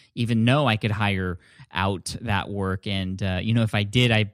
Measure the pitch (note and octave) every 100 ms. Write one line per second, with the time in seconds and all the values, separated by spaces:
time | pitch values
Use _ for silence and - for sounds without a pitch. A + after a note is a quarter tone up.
0 | _ A2+ A#2 A#2 A#2 C#3+ C3+ G#2+ G#2+ G#2
1 | G2+ F#2+ F#2 E2+ - - C3+ - F#2+ F#2+
2 | - - A#2 G2 - G2+ F#2+ F#2+ G#2 G2
3 | F#2 F#2+ G2 F#2 G#2 A#2 A2+ G#2 G2+ B2+
4 | B2 G#2+ G#2